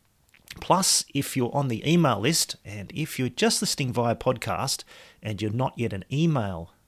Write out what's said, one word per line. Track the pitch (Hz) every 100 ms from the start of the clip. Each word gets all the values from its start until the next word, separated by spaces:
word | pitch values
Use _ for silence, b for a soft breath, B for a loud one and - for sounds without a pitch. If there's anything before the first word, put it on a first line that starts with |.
| _ _ _ _ - -
Plus, | - 175 185 - -
if | 143 139 135
you're | 120
on | 139 139
the | 110 143
email | 170 151 104
list, | 117 165 - -
and | - 101 92
if | 156 156 -
you're | 123
just | - 220 220
listening | 208 - 131
via | 120 117
podcast | 113 - 127 - 87 135 - - B B B
and | 107 101
you're | 107
not | 110 131 -
yet | 113
an | 98 -
email | 135 165 147 101 87 82 _